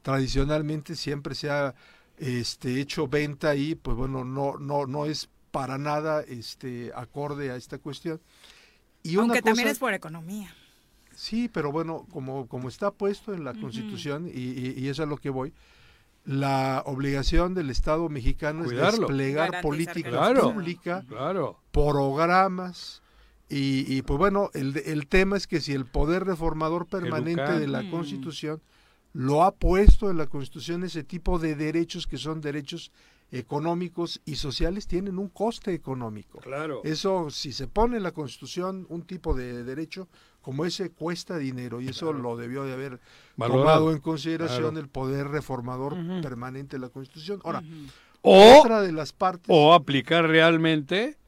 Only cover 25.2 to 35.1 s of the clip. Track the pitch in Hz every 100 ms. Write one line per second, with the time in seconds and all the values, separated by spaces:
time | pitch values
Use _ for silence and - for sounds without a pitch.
25.2 | 190 196 - 165 139 139 127 143 147 180
26.2 | 185 170 165 156 156 170 170 196 170 156
27.2 | 156 170 143 170 143 131 - 165 143 139
28.2 | 135 143 151 160 _ _ _ _ _ 147
29.2 | 131 147 185 - 170 185 208 - 202 175
30.2 | 147 147 131 160 117 175 185 160 139 175
31.2 | 185 180 160 147 156 160 165 180 - 131
32.2 | 139 160 147 147 139 170 - _ _ _
33.2 | _ 123 117 143 160 170 175 170 165 -
34.2 | - 135 143 120 - 202 - 170 202